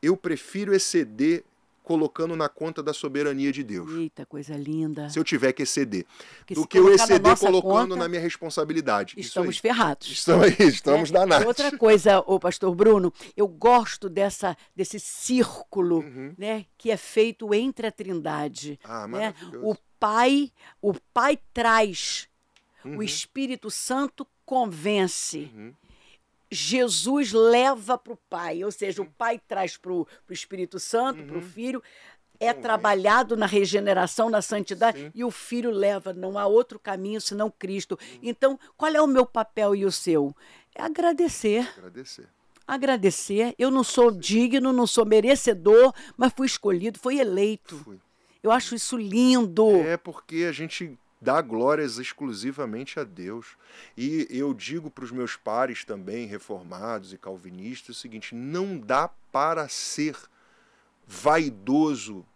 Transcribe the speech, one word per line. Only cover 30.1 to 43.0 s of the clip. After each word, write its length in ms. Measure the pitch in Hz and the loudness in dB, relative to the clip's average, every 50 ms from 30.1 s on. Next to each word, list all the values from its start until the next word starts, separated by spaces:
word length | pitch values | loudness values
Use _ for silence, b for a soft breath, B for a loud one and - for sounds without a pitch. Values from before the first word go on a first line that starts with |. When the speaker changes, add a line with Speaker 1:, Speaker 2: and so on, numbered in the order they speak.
| b b b | b b b
Speaker 2:
pro 80 | _ 180 | _ -14
Espírito 460 | 175 - _ - 190 185 175 - 180 | -14 -14 _ -10 -10 -10 -8 -8 -12
Santo, 440 | - - - 233 247 262 262 160 151 | -12 -4 -2 -2 -2 -2 -4 -8 -12
pro 140 | 139 151 175 | -12 -12 -12
Speaker 1:
Uhum. 40 | |
Speaker 2:
Filho, 420 | 175 185 175 208 226 254 254 254 b b b b b b b b _ _ _ _ | -12 -12 -14 -10 -8 -8 -8 -8 b b b b b b b b _ _ _ _
é 80 | - 233 | -2 -2
Speaker 1:
Convence. 140 | 240 - | -2 -2
Speaker 2:
trabalhado 720 | 233 240 220 220 226 214 208 196 185 208 208 240 254 - 233 | -2 -2 -2 0 2 0 0 2 4 4 4 4 4 2 0
na 100 | 220 214 196 | 0 0 2
regeneração, 840 | 196 208 196 175 175 208 202 202 196 185 180 175 - - 220 233 | 2 2 2 4 0 0 2 2 2 2 2 0 0 0 0 2
na 120 | 226 208 | 2 0
santidade, 580 | 190 - 220 208 190 - 196 175 226 233 220 139 | -2 -2 -4 -6 -4 -6 -2 2 2 2 2 0
Speaker 1:
Sim. 120 | 143 151 165 | -10 -14 -10
Speaker 2:
e 80 | 208 240 | -6 -6
o 80 | 247 | -6
Filho 400 | 196 - - - 240 240 233 240 | -6 -8 -12 -8 -6 -4 -4 -2
leva, 420 | 226 196 196 196 202 196 - 190 180 | -2 0 0 0 0 -2 -6 -10 -12
não 240 | 175 180 185 196 202 | -10 -10 -8 -6 -2
há 80 | 202 | 0
outro 320 | 196 208 226 247 _ - 214 | 4 4 4 4 _ -6 -16
caminho 420 | _ - 190 180 190 202 214 220 | _ -8 -8 -6 -6 -6 -6 -6
senão 300 | - - 202 202 214 220 | -6 -8 -4 -4 -4 -4
Cristo. 480 | 214 _ - 185 196 196 180 _ 190 - | -4 _ -10 -8 -8 -8 -6 _ -10 -10
Speaker 1:
Uhum. 200 | - - - 247 | -10 -20 -20 -12
Speaker 2:
Então, 380 | - 233 240 _ - 269 277 262 b b b _ | -10 -10 -6 _ 0 0 0 0 b b b _
qual 160 | 311 311 311 | -2 0 4
é 80 | 302 | 4
o 60 | 311 294 | 4 4
meu 180 | 269 262 247 | 6 4 2
papel 500 | 247 - 226 220 220 _ - 214 202 202 | 2 2 -4 -4 -4 _ 0 0 2 2
e 100 | 202 196 | 2 0
o 60 | 196 | -2
seu? 440 | 175 - - 180 165 151 143 139 127 b b b b b b b _ | -2 -2 -2 0 2 2 2 0 -4 b b b b b b b _
É 80 | - - | -8 -8
agradecer. 840 | 339 311 - 339 339 339 277 349 320 - - - 214 208 226 247 247 - - | -8 -4 0 0 0 2 2 0 0 0 -2 0 0 0 0 0 -4 -8 -18
Speaker 1:
Agradecer. 500 | 180 - _ 120 135 - - - - _ _ _ _ _ _ _ _ - | -20 -20 _ -18 -18 -18 -18 -20 -20 _ _ _ _ _ _ _ _ -8
Speaker 2:
Agradecer. 880 | - 269 247 269 262 240 | -6 -2 0 0 0 2